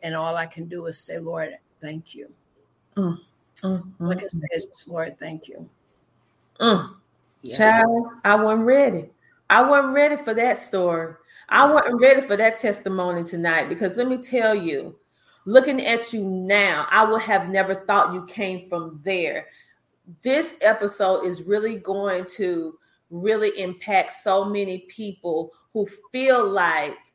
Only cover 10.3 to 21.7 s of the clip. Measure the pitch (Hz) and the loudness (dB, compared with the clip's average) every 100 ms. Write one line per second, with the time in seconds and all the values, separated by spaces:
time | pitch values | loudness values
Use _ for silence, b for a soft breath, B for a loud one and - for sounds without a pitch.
10.3 | 220 247 - - 190 175 165 165 165 b | 0 0 -2 -4 -2 0 -2 -6 -14 b
11.3 | b b 226 285 294 - 240 254 269 269 | b b 4 6 6 2 4 6 6 2
12.3 | 202 220 226 226 202 190 190 180 175 170 | 2 2 2 -4 -4 -4 -4 -2 -4 -6
13.3 | 175 170 160 - 175 196 220 254 254 - | -4 -2 0 -2 -4 -4 -2 -2 -4 -2
14.3 | 247 220 208 170 139 165 - _ b b | 0 2 0 -2 -6 -8 -16 _ b b
15.3 | b 190 247 294 262 - 233 233 220 190 | b 6 6 6 -2 0 -2 -4 -6 -4
16.3 | 185 185 202 196 151 - 208 220 220 214 | -4 2 2 2 0 2 2 4 0 0
17.3 | 190 175 190 185 190 - 202 214 180 175 | 0 0 -2 0 -2 0 2 2 -2 -10
18.3 | 226 196 180 - 170 165 156 165 185 156 | -8 -8 -8 -8 -10 -10 -10 -4 -2 -2
19.3 | - - b b b b _ - 170 254 | -6 -12 b b b b _ -20 -8 0
20.3 | 285 320 - 208 214 202 - 190 185 180 | 0 -2 0 2 2 -2 -2 0 0 -2
21.3 | 165 160 208 220 | -6 -4 -2 -2